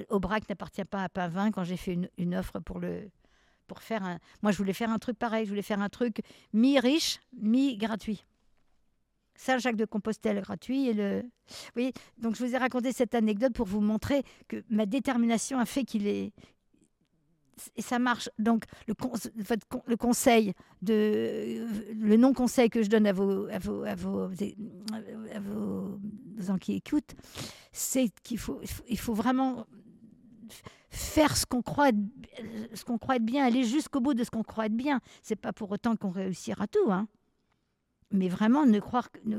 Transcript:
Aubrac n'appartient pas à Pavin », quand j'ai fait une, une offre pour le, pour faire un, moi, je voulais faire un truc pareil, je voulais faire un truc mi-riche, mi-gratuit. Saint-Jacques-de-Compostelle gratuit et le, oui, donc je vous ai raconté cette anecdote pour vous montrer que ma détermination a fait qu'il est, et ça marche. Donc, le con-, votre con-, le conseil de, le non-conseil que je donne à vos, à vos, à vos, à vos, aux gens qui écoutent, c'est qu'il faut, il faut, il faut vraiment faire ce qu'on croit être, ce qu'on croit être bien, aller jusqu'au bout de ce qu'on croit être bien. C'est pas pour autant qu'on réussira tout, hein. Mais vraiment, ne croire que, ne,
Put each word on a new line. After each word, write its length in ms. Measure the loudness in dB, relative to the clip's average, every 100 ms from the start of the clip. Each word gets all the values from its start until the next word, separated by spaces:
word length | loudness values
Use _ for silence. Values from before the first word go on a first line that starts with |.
| -2
Aubrac 380 | -2 0 -2 -2
n'appartient 360 | -8 -8 -8
pas 200 | -6 -4
à 40 | -4
Pavin », 420 | -4 -2 0 0
quand 120 | 0
j'ai 120 | -4 -4
fait 160 | -2
une, 160 | -2 -4 -4
une 160 | -2
offre 260 | -2 -4 -8
pour 180 | -10 -8
le, 320 | -6 -8 -12 _ _ _ _ _ -20
pour 160 | -18
faire 200 | -8 -6
un, 140 | -4 -8 -14 _
moi, 100 | 0
je 60 | 2
voulais 140 | -2
faire 180 | -2 -2
un 80 | -2
truc 200 | -4 -4
pareil, 260 | -2 -2
je 60 | -2
voulais 120 | -4
faire 180 | -4 -2
un 80 | -2
truc 320 | -2 -2 -2 -10 -18 _
mi-riche, 680 | 4 6 6 6 4 0 -4 _ -4
mi-gratuit. 840 | 2 4 2 0 -4 -4 -4 -8 _ _ _ _ _ _ _ _ _ _ _
Saint-Jacques-de-Compostelle 1040 | -6 0 2 2 0 -2 -2 -4 -2 -2 -2
gratuit 480 | -4 -8 -4 0 0
et 60 |
le, 280 | 0 0 -2 -6 -14 _ -18 -8 -4
oui, 160 | -4 -4 -16 -6
donc 180 | -4
je 100 | -2
vous 100 | -2 0
ai 20 |
raconté 320 | 0 0 0
cette 220 | 0 0
anecdote 380 | 4 2 4 2
pour 140 | 2 -2
vous 140 | 2
montrer 440 | 2 2 2 0 0 -12 -12
que 160 | -10 -2
ma 160 | 0
détermination 760 | 2 0 0 2 4 2 0 0
a 40 |
fait 200 | 0 0
qu'il 240 | -2 -2 -2
est, 240 | -2 -6 -10 -20 _ _ _ _ _ _ _ _ _ _ -20 -14 -12
et 60 |
ça 160 | -2 0
marche. 300 | 2 0 -4 0
Donc, 260 | 2 2 0 -10 -8
le 80 |
con-, 180 | -6 -4 -6 -8 -8
votre 300 | -4 -4 -4
con-, 140 | -8 -2
le 100 | 0
conseil 580 | 2 2 4 4 2 -4 -14 _
de, 840 | 0 2 2 0 -2 -4 -6 -6 -6 -8 -8
le 220 | -2 6 8
non-conseil 540 | 8 6 2 4 4
que 120 | 4
je 60 | 4
donne 180 | 6 6
à 60 |
vos, 340 | 4 2 0 -2
à 100 | -6
vos, 240 | -4 -4
à 120 | -6
vos, 280 | -6 -4 -4
à 1160 | -4 -4 -6 -8 -14 -12 -10 -10 -12 -14 -12 -10
vos, 600 | -8 -6 -6 -6 -8 -8 -12 -12 -14 -8
aux 40 |
gens 160 | -4 -4
qui 160 | -4
écoutent, 400 | -6 -2 -2 -2 -12 -18 -14 -14 -16 -16
c'est 380 | -8 -2 0 0 -2
qu'il 160 | -8 -6
faut, 220 | -6 -8
il 60 | -10
faut, 160 | -12 -6
il 100 | -4
faut 160 | -2
vraiment 520 | 0 2 2 0 -2 -10 -20 -20 -20 -20 -20 -20 -20 -20 -20 -20 -20 _
faire 460 | -10 -2 4 4 2
ce 80 |
qu'on 180 | 0 -2
croit 280 | -2 4 4
être, 80 | 4 -2 -8 -18 -14 -10 -10 -10
ce 100 | -10
qu'on 140 | -6 -4
croit 180 | 0 0
être 80 |
bien, 200 | 2 2
aller 200 | 4 4
jusqu'au 360 | 2 0 0 0
bout 140 | 2
de 100 | 2
ce 60 | 0
qu'on 120 | -4
croit 240 | -4 -4 -2
être 100 | 0
bien. 240 | 0 -2 -2 -16
C'est 140 | -6 -6
pas 160 | -6
pour 180 | -8 -6
autant 260 | -2 0 0
qu'on 140 | -2
réussira 560 | -4 -4 -4 -6 -6 0
tout, 240 | 2 4
hein. 180 | 2 0 _ _ _ _ _ _ _ _ _ _
Mais 180 | 0 0
vraiment, 360 | 2 4 6
ne 160 | 6 6
croire 300 | 2 -2 -2
que, 80 | -8
ne, 120 | -6